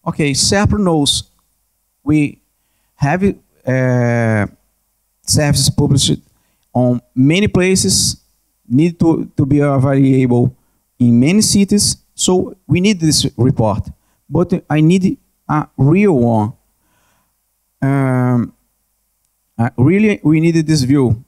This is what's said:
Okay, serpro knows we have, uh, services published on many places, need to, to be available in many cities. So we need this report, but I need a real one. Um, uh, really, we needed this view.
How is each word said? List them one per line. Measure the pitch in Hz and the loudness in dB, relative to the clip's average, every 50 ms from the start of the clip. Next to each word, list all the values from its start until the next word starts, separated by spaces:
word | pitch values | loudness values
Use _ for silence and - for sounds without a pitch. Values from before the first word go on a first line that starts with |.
| _ | _
Okay, | 170 160 - 160 143 | -8 -4 -2 -2 -2
serpro | - - - - 202 196 208 202 208 208 | 0 -2 -2 0 0 0 0 0 0 0
knows | 202 180 165 151 143 135 - - - _ _ _ _ _ _ _ _ _ _ _ _ _ _ _ _ | 0 0 0 0 0 -2 -2 -6 -8 _ _ _ _ _ _ _ _ _ _ _ _ _ _ _ _
we | 143 151 151 147 - - _ _ _ _ _ _ _ _ _ _ _ _ | 0 0 0 0 -2 -6 _ _ _ _ _ _ _ _ _ _ _ _
have, | _ 143 139 160 185 196 | _ -2 -2 0 0 0
uh, | 196 - - _ _ _ _ _ 127 127 131 127 127 123 123 123 120 120 117 117 113 110 107 98 98 - _ _ _ _ _ _ _ _ _ _ _ _ _ _ | -2 -2 -4 _ _ _ _ _ -2 -2 0 0 0 0 0 0 0 0 0 0 0 0 0 -2 -4 -8 _ _ _ _ _ _ _ _ _ _ _ _ _ _
services | - - 151 151 143 139 143 135 - | -2 -2 0 0 0 0 0 -2 -4
published | - - 147 143 139 - - - - - _ _ _ _ _ _ _ _ _ _ _ | -2 -2 0 0 0 0 0 -2 -4 -6 _ _ _ _ _ _ _ _ _ _ _
on | 123 127 123 123 117 _ _ _ | -2 0 0 -2 -2 _ _ _
many | 127 131 143 165 190 214 | 0 2 2 2 0 0
places, | 202 - 185 180 185 190 185 - 190 - - - - - _ _ _ _ _ _ _ _ _ _ | 0 0 0 0 0 0 0 0 -2 -2 -2 -2 -4 -6 _ _ _ _ _ _ _ _ _ _
need | - 117 139 160 175 165 _ | -2 0 0 0 0 0 _
to, | 175 165 160 - - - _ | 0 0 0 -2 -4 -8 _
to | - 147 | -4 -2
be | 135 147 143 | 0 0 0
available | 143 147 139 131 131 143 139 139 139 135 135 131 131 123 120 120 123 127 - _ _ _ _ _ _ _ _ _ | 2 2 0 0 0 0 2 2 2 2 2 2 2 2 2 0 0 -2 -4 _ _ _ _ _ _ _ _ _
in | 123 120 117 120 | 2 2 4 4
many | 127 156 185 214 | 4 4 2 2
cities. | 208 - - 202 196 190 208 202 - - - - _ _ _ | 0 2 2 0 2 2 0 0 0 -2 -6 -8 _ _ _
So | - - - 185 185 190 - - _ _ | -4 -2 0 0 0 -2 -4 -12 _ _
we | - 143 180 | -2 -2 0
need | 180 214 220 170 | 2 0 0 0
this | 160 156 139 - - - _ | 0 0 0 0 -2 -4 _
report, | - 117 127 - - 113 107 95 - - - - _ _ _ _ _ _ _ | -2 0 0 0 0 0 -2 -2 -4 -6 -10 -16 _ _ _ _ _ _ _
but | 143 160 175 170 190 156 _ _ | -2 -2 -2 -2 -2 -6 _ _
I | 151 156 | 0 2
need | 156 160 180 190 180 196 277 _ _ _ _ _ _ - | 2 4 2 2 0 -2 -4 _ _ _ _ _ _ -4
a | 151 151 147 _ _ | -4 -4 -4 _ _
real | - 135 143 165 196 208 202 160 | 0 2 2 2 2 2 2 2
one. | 127 117 117 113 110 107 107 - _ _ _ _ _ _ _ _ _ _ _ _ _ _ _ _ _ _ _ _ _ _ _ _ _ | 2 2 2 0 0 -2 -4 -6 _ _ _ _ _ _ _ _ _ _ _ _ _ _ _ _ _ _ _ _ _ _ _ _ _
Um, | 135 135 139 139 135 131 127 127 123 123 123 120 107 - _ _ _ _ _ _ _ _ _ _ _ _ _ _ _ _ _ _ _ _ _ | -4 -2 -2 0 -2 -2 -2 0 0 0 0 -2 -4 -6 _ _ _ _ _ _ _ _ _ _ _ _ _ _ _ _ _ _ _ _ _
uh, | - 117 131 _ | -6 -6 -4 _
really, | - 117 151 185 202 220 214 202 - - | 0 0 2 2 2 0 0 -2 -2 0
we | 151 160 156 | 0 0 2
needed | 160 170 165 165 156 | 2 0 0 0 0
this | 147 160 151 131 | 0 0 0 2
view. | 123 143 147 131 117 107 - - | 2 2 2 2 0 -2 -4 -8